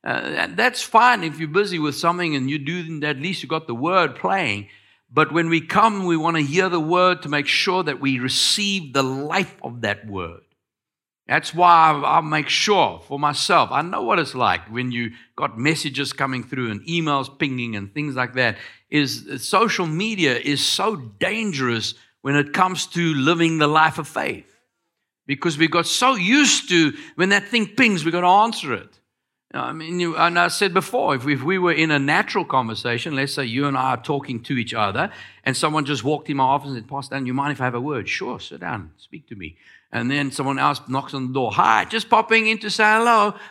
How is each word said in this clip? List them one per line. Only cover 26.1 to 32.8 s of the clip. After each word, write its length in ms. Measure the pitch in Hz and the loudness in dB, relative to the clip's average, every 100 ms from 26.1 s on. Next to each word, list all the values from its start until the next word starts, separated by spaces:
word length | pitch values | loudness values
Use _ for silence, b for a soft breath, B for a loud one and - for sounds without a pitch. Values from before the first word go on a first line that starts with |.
used 560 | 247 180 277 262 - - | 2 2 4 4 2 2
to 240 | 175 156 B B - | 4 4 B B -2
when 140 | 185 | 2
that 180 | 202 202 | 2 2
thing 180 | 233 202 | -2 0
pings, 400 | - 240 185 156 | 2 2 4 0
we 60 | |
gotta 160 | 170 180 | 2 4
answer 480 | 196 226 214 151 104 | 6 4 -2 -6 -6
it. 240 | - _ _ _ _ _ _ | -8 _ _ _ _ _ _
You 80 | 135 | -8
know, 60 | 123 | -8
I 80 | |
mean, 260 | 156 160 180 | -8 -6 -4
you, 160 | 175 160 | -2 2
and 220 | 170 175 | 2 4
I 120 | 175 | 2
said 220 | - 202 | 2 0
before, 440 | 180 - 247 180 135 | 0 0 -2 0 0
if, 120 | 131 | 0
if 140 | 139 | -2
we 160 | 139 190 | 0 2
were 160 | 180 | 2
in 160 | 151 160 | 2 2
a 80 | 147 | 2
natural 480 | 139 170 208 208 156 | 2 2 0 -2 0
conversation, 720 | 135 113 107 | 0 0 -4